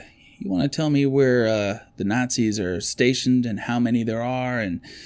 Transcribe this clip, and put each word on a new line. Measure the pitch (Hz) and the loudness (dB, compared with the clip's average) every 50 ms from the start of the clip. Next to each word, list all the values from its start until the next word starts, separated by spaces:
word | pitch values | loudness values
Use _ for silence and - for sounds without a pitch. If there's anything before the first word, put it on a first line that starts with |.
| - - _ _ - - - - | -12 -18 _ _ -20 -20 -16 -12
you | - - | -6 -4
wanna | 92 90 - 143 | -2 0 0 -2
tell | - - 160 151 | -2 -2 -2 0
me | 147 139 139 | 2 2 2
where, | 139 131 139 135 127 123 123 117 110 | 2 2 4 4 4 4 4 2 2
uh, | 110 107 101 101 101 117 - - _ - | 2 0 0 -2 -4 -6 -10 -16 _ -6
the | 98 | -4
Nazis | 98 104 123 123 123 - 131 117 110 104 110 | -2 0 0 0 0 0 0 0 0 0 0
are | 95 90 90 87 | -2 -2 -2 0
stationed | - - - - 123 123 131 127 - 127 127 127 120 | 0 0 2 4 4 2 2 2 2 2 2 2 2
and | 120 104 98 | 0 -4 -6
how | - - 120 120 | -4 -2 0 0
many | 120 117 117 120 113 | 2 2 2 0 0
there | 113 110 113 | 0 -4 -4
are? | 117 123 127 127 127 127 123 120 | -4 -4 -4 -4 -4 -4 -2 -2
And | 110 95 87 85 - - - - - | -2 -4 -4 -6 -10 -12 -20 -20 -20